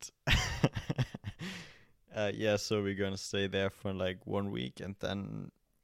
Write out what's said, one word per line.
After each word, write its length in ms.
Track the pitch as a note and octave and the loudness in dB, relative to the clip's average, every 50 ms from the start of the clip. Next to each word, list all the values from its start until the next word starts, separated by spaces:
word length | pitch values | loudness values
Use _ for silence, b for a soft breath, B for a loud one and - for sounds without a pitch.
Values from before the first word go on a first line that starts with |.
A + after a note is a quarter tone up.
| - - - _ - | -14 -16 -16 _ 2
<laughs> 1900 | - - - - - - - - - - - - - - - - - - - - G2+ - - E3+ F#3+ F#3 F3 - - - - - - - _ _ - - | 4 6 6 4 2 0 2 2 2 2 0 -4 -2 -2 -2 -2 -2 -4 -10 -10 -10 -10 -8 -8 -8 -8 -10 -12 -16 -18 -20 -20 -20 -20 _ _ -8 -2
uh, 160 | A2 G#2 G2+ G#2 | 0 0 0 0
yeah, 220 | A2 A2 G#2+ G#2 | 2 4 4 4
so 260 | G2+ - - A2 G#2 | 4 2 2 2 2
we're 120 | G2+ G2 G2+ | 2 2 2
gonna 220 | F#2+ G2 F#2+ G2 | 2 0 0 0
stay 300 | F#2+ - - - G2 G2 | -4 -4 -2 0 0 0
there 240 | F#2+ F#2+ G2 G2 F#2+ | 2 2 2 2 2
for, 220 | - - - G2+ | 0 -2 -4 -4
like, 340 | F#2+ F#2 F#2 F#2 F#2+ F#2 - | -2 0 0 0 -2 -2 -4
one 240 | G2+ G2+ G2+ G2+ G2 | -2 0 0 0 0
week, 300 | A2 A#2+ - - - - | -2 -2 -4 -4 -6 -8
and 140 | - F#2+ G2 - | -8 -8 -6 -4
then 500 | G2+ F#2+ G2 G2+ G2 G#2 G#2+ G#2 F#2+ - - _ _ _ _ _ | -4 -2 -2 -2 -4 -4 -6 -6 -8 -10 -12 _ _ _ _ _